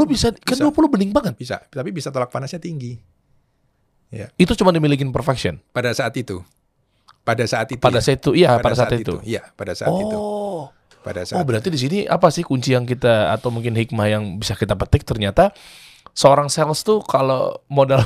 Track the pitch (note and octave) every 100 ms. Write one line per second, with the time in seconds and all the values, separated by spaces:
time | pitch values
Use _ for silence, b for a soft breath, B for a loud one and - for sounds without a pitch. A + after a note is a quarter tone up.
0 | D4 C4 A#3 - - C4 D4 D4+ D#4 A#3
1 | G3 G#3 A3+ A#2+ B2 G2 - C#3 D3 F#3
2 | C3+ C3 B2 B2 C3+ F3 F3+ D#3 A#2+ A#2+
3 | - _ _ _ _ _ _ _ _ _
4 | _ A2 G2 _ F3 A3+ F#3 E3 D3+ C#3+
5 | C#3 A#2+ - B2+ - D2+ _ B2 A#2+ A2+
6 | A#2+ B2 A#2 F#2+ F2+ _ _ _ _ _
7 | _ _ - A2+ A2+ A#2+ A2+ B2 C3 A#2+
8 | B2 C3+ - D3+ F3 A#2+ - A2+ A#2 A#2+
9 | A2 E2+ G#2+ G#2+ - - G2+ F2 G#2+ F3+
10 | G#3+ G#3+ G#3 G#3 G3+ F3+ C3+ _ _ _
11 | - - F2+ - D3+ A2+ F#3+ D#3 C3 G3
12 | - F3 F3 D#3 F3 C3 B2+ B2+ A#2+ A#2+
13 | B2 A2 G2+ G#2+ B2+ A#2 A#2 A2+ A2+ A2+
14 | G#2+ G#2+ G#2 F#2 A2+ G#2+ G2+ G2 G2 D3
15 | - A2+ G2+ F#2+ G3 B B B B B
16 | B - C#3+ C#3 C#3+ - D3+ D3+ - G#3+
17 | - C3+ C3+ C3 - - - C#3 C3+ C3+